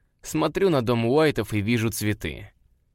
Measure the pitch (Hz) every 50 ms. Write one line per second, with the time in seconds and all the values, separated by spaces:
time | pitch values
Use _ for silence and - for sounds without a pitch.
0 | _ _ _ _ - - - 156 156 160 - - 190 190 160 135 117 113 120 117
1 | 117 117 131 151 156 147 - 123 104 - 110 104 98 110 123 117 110 113 104 -
2 | 104 107 101 - - 80 67 - 104 - _ _ _ _ _ _ _ _